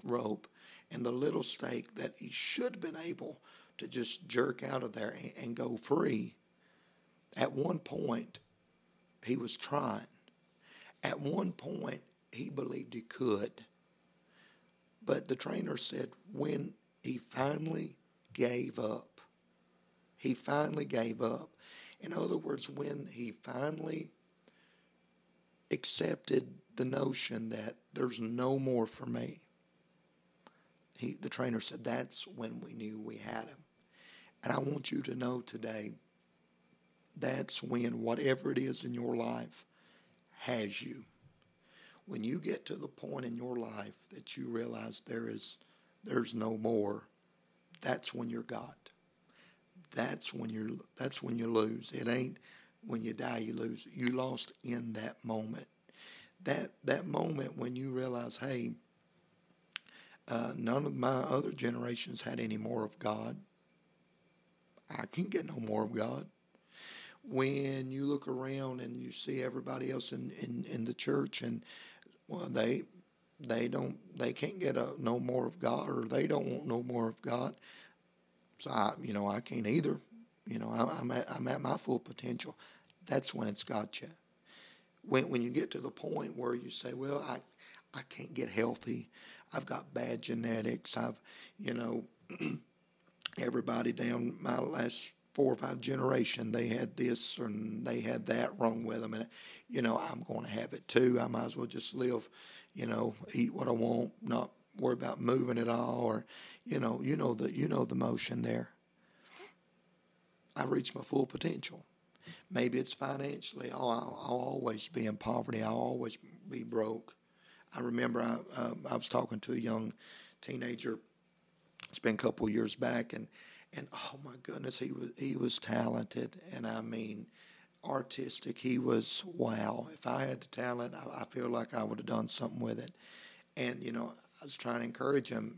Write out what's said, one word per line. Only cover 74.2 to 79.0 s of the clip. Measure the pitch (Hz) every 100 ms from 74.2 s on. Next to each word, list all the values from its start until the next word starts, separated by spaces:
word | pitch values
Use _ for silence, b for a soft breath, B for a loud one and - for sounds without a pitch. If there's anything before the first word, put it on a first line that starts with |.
| 123
can't | - 147 196
get | 139 127
a, | 120 -
no | 123 123
more | 123 127
of | 123 -
God, | 117 123 -
or | 131 113
they | 131 156
don't | 147 139
want | 123 -
no | 117
more | 123 120 113
of | 113
God. | - 120 131 - B B B B _ _ _ _ _ -
So | -
I, | 127 104 -